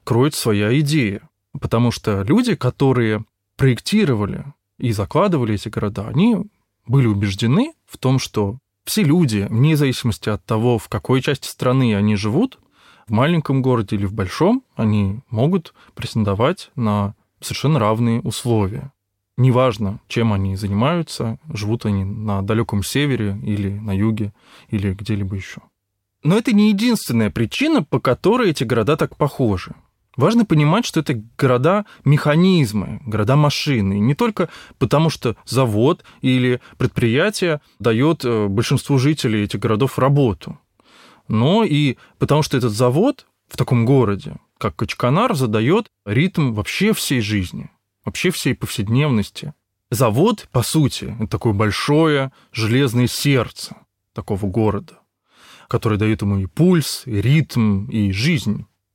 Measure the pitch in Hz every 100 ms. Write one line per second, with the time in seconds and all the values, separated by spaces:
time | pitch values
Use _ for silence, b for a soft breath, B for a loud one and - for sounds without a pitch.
0 | - 113 135 - 120 104 104 135 143 156
1 | 107 98 - _ _ - - 117 120 -
2 | - 98 98 202 247 165 127 - 135 127
3 | 113 107 107 _ _ - 135 117 - 208
4 | 180 110 101 - 143 - _ _ 120 104
5 | 101 147 202 160 113 104 110 107 104 101
6 | 110 120 226 196 208 _ _ _ - 135
7 | 120 101 101 95 113 160 302 - _ -
8 | 131 131 - 110 101 123 _ _ - 214
9 | 156 170 147 104 98 110 147 151 139 120
10 | 120 98 - 104 - 110 120 117 - 104
11 | - 131 131 139 - - 127 131 123 104
12 | 104 104 107 135 262 - b b b b
13 | b 110 143 170 - 135 127 120 101 107
14 | 98 113 92 - 170 262 - - 110 107
15 | 98 107 - 110 143 190 - b b -
16 | - 117 101 98 131 190 - - 110 104
17 | 101 - _ _ - - 165 156 104 110
18 | 120 117 - - 123 113 95 123 139 -
19 | _ _ _ - 131 120 131 107 101 107
20 | - 120 113 98 95 95 101 101 131 175
21 | 160 - 117 113 156 101 104 117 110 101
22 | 95 110 107 98 98 110 113 104 95 131
23 | 147 120 104 98 127 104 98 101 107 98
24 | 110 110 104 b b b b 110 98 95
25 | 101 104 98 98 - - - _ _ _
26 | _ _ 147 208 254 208 214 202 240 220
27 | - 117 104 - 110 - 294 294 151 139
28 | - 120 175 247 214 147 120 120 107 151
29 | 151 - 147 - 120 92 - - _ _
30 | _ - 156 233 226 156 147 196 - 165
31 | 151 117 110 - 135 123 143 208 202 -
32 | 135 147 151 151 185 180 120 104 - 101
33 | 113 107 104 143 147 - 151 127 98 101
34 | 110 147 240 - 170 B B _ 127 143
35 | 165 - 120 104 - 120 127 104 131 180
36 | B B 131 127 123 123 B - 135 -
37 | 117 127 202 - 175 151 b b 117 113
38 | 147 156 123 113 101 98 117 135 - 139
39 | 139 156 123 107 104 104 113 107 135 -
40 | 131 143 127 95 - - _ _ b b
41 | b b - 110 127 214 202 147 143 -
42 | b b 131 147 151 135 117 104 123 139
43 | 254 - _ _ _ - 135 123 117 139
44 | 107 101 - - _ _ 107 - 110 -
45 | 123 160 254 160 127 107 120 208 240 _
46 | - 113 190 - 135 107 - - 208 -
47 | - 135 104 107 87 - - _ _ _
48 | - - 185 - 143 120 - - 101 123
49 | 151 113 101 - 151 - _ _ _ 107
50 | 123 107 208 214 - 127 107 160 135 -
51 | 127 110 110 104 120 101 107 - - 147
52 | 160 143 135 b b 117 110 127 139 120
53 | 123 - 143 135 107 - - - _ _
54 | _ - - 98 98 104 107 98 92 -
55 | _ _ B B B B B 120 113 104
56 | 107 110 101 98 95 - 175 175 - -
57 | - 104 113 156 - 127 110 98 113 110
58 | 101 95 139 151 107 - - _ _